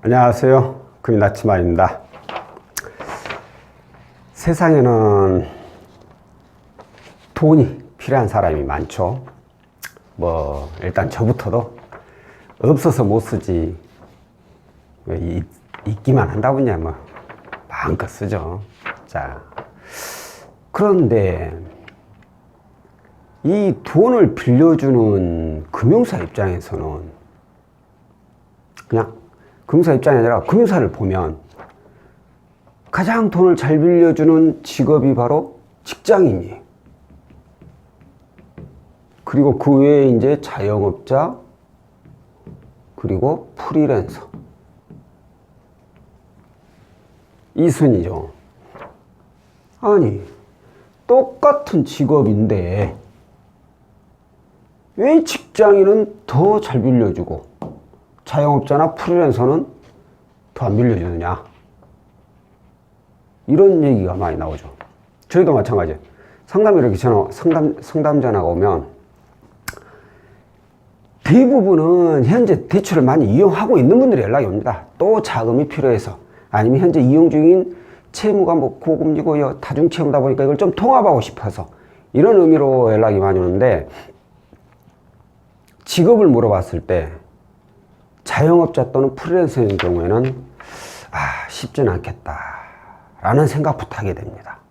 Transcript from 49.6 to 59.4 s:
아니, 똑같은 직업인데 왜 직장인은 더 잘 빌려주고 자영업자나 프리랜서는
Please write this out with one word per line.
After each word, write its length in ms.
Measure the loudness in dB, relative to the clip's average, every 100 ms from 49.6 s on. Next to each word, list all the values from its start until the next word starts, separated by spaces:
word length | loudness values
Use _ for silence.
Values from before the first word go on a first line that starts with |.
| _ _
아니, 420 | 0 2 2 -4 -12 -20 _ _ _ _ _ _ 2
똑같은 800 | 2 2 0 2 2 -2 -2 -2
직업인데 1120 | -4 0 2 2 2 0 -2 -2 -4 -4 -6 -20 _ _ _ _ _ _ _ _ _ _ _ _ _ _ _ _ _ _ -2
왜 280 | 2 2
직장인은 880 | 2 -10 -12 2 4 6 6 4 0 -8 -4
더 320 | 0 2 2
잘 200 | -2 -2
빌려주고 760 | 2 2 2 -2 -8 -10 -14 _ -18 -18 _ _ _ _ -8
자영업자나 720 | -2 2 0 0 0 0 -2
프리랜서는 720 | -2 2 2 2